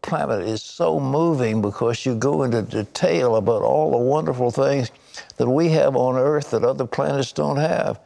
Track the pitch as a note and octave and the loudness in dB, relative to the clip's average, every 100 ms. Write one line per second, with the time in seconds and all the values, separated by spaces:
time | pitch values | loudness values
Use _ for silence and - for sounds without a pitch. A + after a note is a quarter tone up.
0 | - D#3 D3 A2 F#2 A2 - - E3+ D#3+ | -6 -4 -2 -2 -2 -6 -8 -2 0 0
1 | C3+ C#3 E3+ D3+ A#2 A2 G#2 G2+ A#2 A#2 | 0 0 2 2 0 0 -2 0 -2 -2
2 | C3+ A#2 C3 D3+ C3 A#2 F#2+ A2 G#2+ - | -2 -2 0 0 0 0 -2 -4 -6 -2
3 | F3+ E2+ B2 A2+ G2+ A#2 - C#3 D#3 B2 | 0 2 2 2 2 2 2 2 2 0
4 | B2 D3 E3 C3 B2 A#2 C3+ C#3 A#2+ - | 2 0 0 -2 -2 0 0 0 -2 -8
5 | - - - - B2 C3+ E3+ D#3+ C#3+ C3 | -20 -20 -12 -4 0 2 2 4 4 2
6 | B2+ B2+ C3+ D3+ C#3+ A2 A#2+ C#3 B2 - | 2 2 2 0 0 0 0 0 -4 -2
7 | C#3+ C#3 B2+ - D3 C#3+ D#3 F3 - - | -2 -2 -2 -2 -2 0 0 0 -2 -4